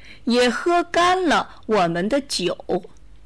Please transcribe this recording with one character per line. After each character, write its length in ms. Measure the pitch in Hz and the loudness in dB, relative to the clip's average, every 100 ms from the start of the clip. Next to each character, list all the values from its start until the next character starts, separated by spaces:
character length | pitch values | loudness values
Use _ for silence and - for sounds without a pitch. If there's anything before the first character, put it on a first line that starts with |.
| - - | -20 -10
也 260 | - 240 247 | 0 2 2
喝 360 | - 349 349 | 0 0 0
干 420 | 349 339 349 370 339 | 0 2 2 2 2
了 360 | 202 - - - | 0 -2 -8 -2
我 220 | 214 170 | 0 2
们 200 | 170 202 | 0 -2
的 120 | 277 | -2
酒， 680 | 269 - 170 - - 180 - - - - | -2 -4 -4 -4 -4 -6 -6 -20 -20 -20